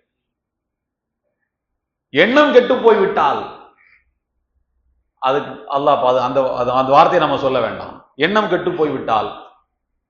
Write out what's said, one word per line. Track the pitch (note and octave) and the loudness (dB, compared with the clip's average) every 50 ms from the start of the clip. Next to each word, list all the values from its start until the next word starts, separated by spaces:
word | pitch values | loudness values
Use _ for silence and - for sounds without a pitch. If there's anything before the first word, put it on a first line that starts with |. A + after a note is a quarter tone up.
| _ _ _ _ _ _ _ _ _ _ _ _ _ _ _ _ _ _ _ _ _ _ _ _ _ _ _ _ _ _ _ _ _ _ _ _ _ _ _ _ _ _ | _ _ _ _ _ _ _ _ _ _ _ _ _ _ _ _ _ _ _ _ _ _ _ _ _ _ _ _ _ _ _ _ _ _ _ _ _ _ _ _ _ _
எண்ணம் | - C#3 F3+ G#3+ B3+ D4 D4+ C#4 | 0 2 2 4 4 4 2 6
கெட்டு | A#3+ B3 A3 - B3+ | 4 4 4 4 2
போய்விட்டால் | A3+ G3 A3+ G#3+ G3+ F#3+ - - F3 D3+ C#3 B2 G#2 - - - - - - _ _ _ _ _ _ _ _ _ _ _ _ _ _ _ _ _ _ _ _ _ _ _ _ _ _ _ _ _ _ | 2 4 4 4 4 2 0 0 0 0 0 -2 -2 -6 -12 -16 -20 -20 -20 _ _ _ _ _ _ _ _ _ _ _ _ _ _ _ _ _ _ _ _ _ _ _ _ _ _ _ _ _ _
அதுக்கு | B2+ C3 C#3 D3 D3 C3 | -4 -2 -2 -2 -4 -8
அல்லாஹ் | C3 - - - C#3+ C#3 C#3+ D3 C#3 B2+ | -12 -16 -10 -8 -6 -2 0 0 0 2
பாது-, | B2+ B2+ B2+ B2+ | 2 0 0 0
அந்த, | A#2+ B2+ C3+ C#3 C3 B2+ B2 | 0 -2 -2 -2 -2 -2 -2
அந்த, | B2 B2 B2+ | -4 -4 -2
அந்த | B2 C3 C3 C3 | -2 -2 0 4
வார்த்தையை | C#3 D3 E3+ F3+ F#3 F3 D#3 C#3+ | 4 4 4 4 2 0 0 0
நம்ம | C#3 B2+ | -2 -2
சொல்ல | C#3 C3 C3 B2 | -2 -2 -2 -2
வேண்டாம். | A2+ G#2 G2 F#2 F2 F2 - - - _ _ | -2 -4 -6 -10 -14 -16 -18 -20 -20 _ _
எண்ணம் | - C#3+ F3 G#3 G#3+ G#3 F#3 | -4 -4 -2 0 -2 -2 -2
கெட்டு | F3 E3+ - F3+ | -4 -4 -4 -6
போய்விட்டால் | E3 - D#3 D3 C3+ B2 A2 A#2 A2+ G#2+ G#2 G2+ - - - - _ _ _ _ _ _ _ _ _ _ _ | -4 -2 -2 -2 -4 -6 -4 -4 -2 -2 -4 -6 -10 -16 -20 -20 _ _ _ _ _ _ _ _ _ _ _